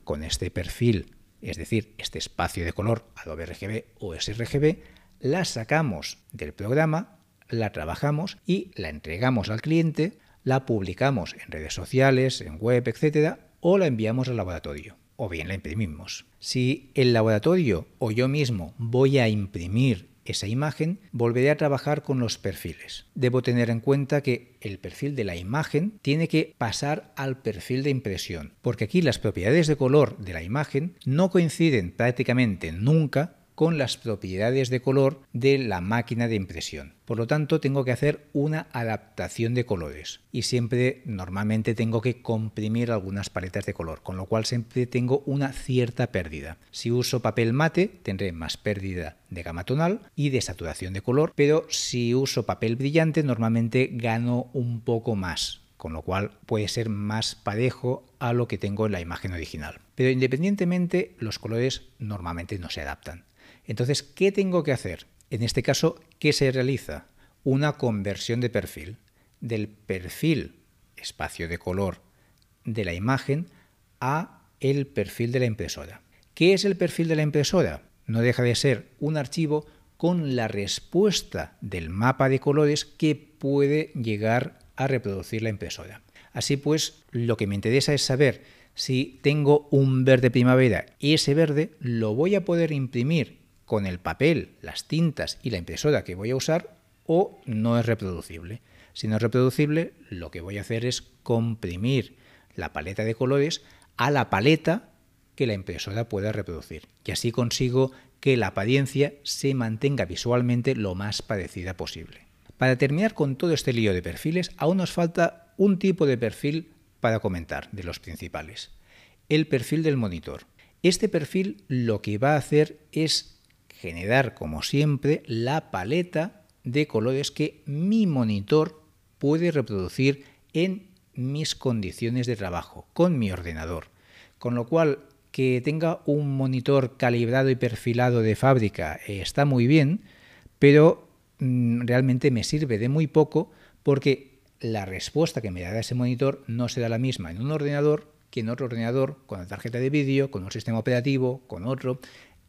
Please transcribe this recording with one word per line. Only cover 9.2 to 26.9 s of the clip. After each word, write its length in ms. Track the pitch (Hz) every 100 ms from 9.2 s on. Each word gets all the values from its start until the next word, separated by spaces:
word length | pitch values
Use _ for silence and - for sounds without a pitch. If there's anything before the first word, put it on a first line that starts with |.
| 127 120 101
al 120 | 110
cliente, 560 | 151 165 165 147 170 - _ _
la 220 | 127 131 131
publicamos 680 | 110 92 87 135 123 80
en 160 | - -
redes 240 | 78 78
sociales, 680 | - 85 127 135 131 131 -
en 160 | 87 78
web, 260 | 110 123 120
etcétera, 580 | - 156 151 151 - _ _ 165
o 120 | 196
la 100 | 165
enviamos 400 | 113 107 127 127
al 80 | 117
laboratorio, 640 | 90 80 76 73 - - _ -
o 140 | 107
bien 180 | 82 85
la 60 |
imprimimos. 720 | 95 - 95 95 76 92 - - _
Si 540 | - 131 127 147 - -
el 180 | 127
laboratorio 720 | 117 110 107 156 185 139 85 - -
o 140 | 117
yo 160 | 110 131
mismo 460 | 147 131 110 - -
voy 420 | 117 123 135 139
a 100 | 113
imprimir 800 | 107 98 87 87 110 135 92 - _ -
esa 220 | - 101
imagen, 520 | 123 151 - 160 196 -
volveré 360 | 117 117 120 135
a 60 | 147
trabajar 480 | 147 139 147 151
con 160 | - 131
los 180 | 113 -
perfiles. 680 | 98 92 87 - - - - -
Debo 260 | 123 127
tener 280 | 123 120 117
en 100 | 113
cuenta 420 | 139 139 135 147
que 360 | 139 120 - _
el 200 | 104 95
perfil 360 | 92 - 139 135
de 80 |
la 140 | 101 87
imagen 560 | 90 143 151 147 202 -
tiene 260 | 139 151 165
que 260 | 156 - -
pasar 560 | 113 - 143